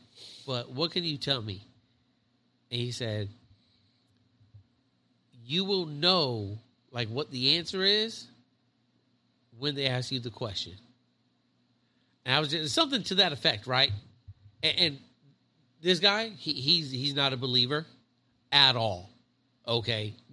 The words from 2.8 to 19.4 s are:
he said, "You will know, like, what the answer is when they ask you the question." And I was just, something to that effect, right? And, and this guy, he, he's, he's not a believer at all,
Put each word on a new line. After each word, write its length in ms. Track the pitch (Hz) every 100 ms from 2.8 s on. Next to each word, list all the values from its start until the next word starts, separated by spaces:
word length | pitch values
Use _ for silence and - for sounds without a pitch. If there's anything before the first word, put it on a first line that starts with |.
he 100 | 120
said, 380 | 117 117 107 101 104 _ _ _ _ _ _ _ _ _ _ _ - - _ _ _ _ _ _ 127 117
"You 200 | 165 196
will 200 | 196 165
know, 720 | 143 175 185 139 113 98 107 - _ _
like, 180 | 120 110
what 200 | 117 151
the 260 | 127 135 165
answer 260 | 165 190
is 420 | 190 208 226 - - _ _ _ _ _ _ _ _ _ _ _ _ 113
when 160 | 147 139
they 120 | 135
ask 240 | 127 123
you 80 | 131
the 100 | 120
question." 420 | - 117 92 82 92 - _ _ _ _ _ _ _ _ _ _ _ _ _ 131
And 100 | 139
I 40 |
was 100 | 151
just, 240 | 160 156
something 300 | 320 320 262
to 120 | 160 190
that 160 | 180
effect, 360 | 143 160 - -
right? 240 | 127 139 104 - _ - - - _
And, 160 | 156 147
and 180 | 170 135 - _ _ _ _ _ _ _
this 180 | 165 175
guy, 300 | 202 208 226
he, 240 | 180 156
he's, 380 | 143 135 170 143
he's 220 | 131 139 143
not 160 | 139
a 60 | 123
believer 480 | 127 123 123 147 160 - _ _ _ _ _
at 240 | 143 135 120
all, 340 | 113 90 92 - _ _